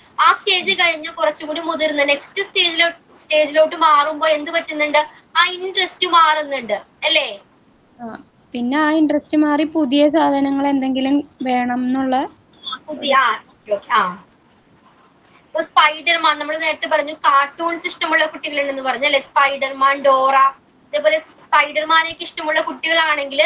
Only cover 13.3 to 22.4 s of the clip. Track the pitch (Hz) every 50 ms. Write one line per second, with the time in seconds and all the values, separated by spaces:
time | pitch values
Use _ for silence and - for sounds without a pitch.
13.3 | 214 - - _ _ _ _ 214 208 202 - - 240 214 196 180 185 196 - _
14.3 | _ _ _ _ _ _ _ _ _ _ _ _ _ _ _ _ _ _ _ _
15.3 | _ _ _ _ - 311 320 - - 349 311 302 311 311 277 339 339 330 320 311
16.3 | 294 294 294 294 311 320 330 311 302 - 339 311 311 302 285 302 311 - - 311
17.3 | 277 302 285 277 - - 339 339 339 330 - 349 - - 339 330 320 311 311 311
18.3 | 320 277 - 302 294 285 277 277 269 269 262 262 240 240 277 294 285 269 - -
19.3 | - 294 277 277 277 254 277 269 277 269 269 277 277 285 269 277 269 262 262 269
20.3 | 269 269 269 277 - - _ _ _ _ _ _ - 587 587 - 622 622 - -
21.3 | - - - - 320 302 285 294 285 302 311 311 320 320 320 330 320 330 339 -
22.3 | - 349